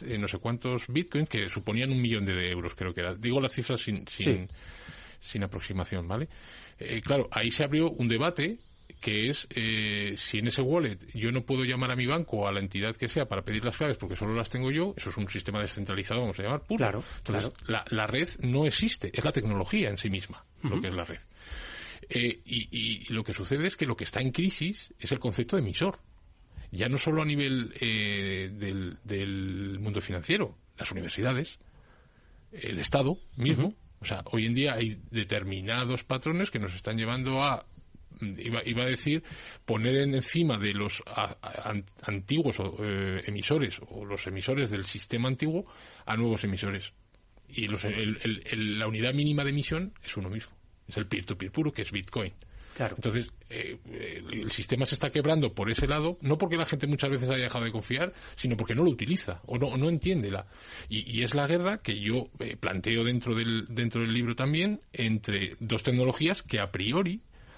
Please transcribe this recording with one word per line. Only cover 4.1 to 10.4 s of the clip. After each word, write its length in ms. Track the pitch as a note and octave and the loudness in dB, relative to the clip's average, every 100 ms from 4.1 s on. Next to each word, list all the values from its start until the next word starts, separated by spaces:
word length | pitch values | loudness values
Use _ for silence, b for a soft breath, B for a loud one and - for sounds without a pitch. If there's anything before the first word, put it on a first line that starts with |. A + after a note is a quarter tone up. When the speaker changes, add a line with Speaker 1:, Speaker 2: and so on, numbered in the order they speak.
| - A#2 G2+ F#2 | 0 2 2 0
Speaker 2:
Sí. 80 | B B B B B B B | B B B B B B B
Speaker 1:
sin 240 | - G#2+ | -8 -4
aproximación, 640 | G2 F#2+ - F#2+ F2 F#2+ E2+ | -2 -4 -4 -2 -2 -2 -2
¿vale? 220 | G#2+ D#3+ B B B B - | -2 -4 B B B B -12
Eh, 200 | - A#2 | -6 -4
claro, 260 | G#2+ C#3 B2 | 2 2 2
ahí 200 | - A#2 | 2 2
se 120 | - | 2
abrió 280 | C#3+ D3+ D#3+ | 4 4 4
un 160 | - A#2+ | 4 2
debate 500 | A2+ D#3 F3 D#3 A#3 - - - - | 4 2 2 0 -2 -10 -20 -20 -6
que 280 | - G#2+ A2+ | 0 2 2
es, 180 | D3 - | 0 -4
eh, 640 | - A2+ A2 G#2+ G#2 G2+ G2+ | -2 0 2 2 0 -2 -4
si 220 | - | -2
en 100 | G#2+ | 0